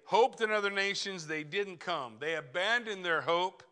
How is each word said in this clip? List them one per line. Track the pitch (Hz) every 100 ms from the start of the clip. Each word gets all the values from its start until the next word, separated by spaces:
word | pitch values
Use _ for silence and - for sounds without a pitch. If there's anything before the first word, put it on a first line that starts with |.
| -
hoped | 196 254 208
in | 220
other | 214 202
nations. | 196 196 196 202 185 156
They | 156
didn't | 151 196 196 170
come. | 180 160 120 110
They | 151 156
abandoned | 143 - 208 240 220 190
their | 180 156
hope. | 170 170 190 - -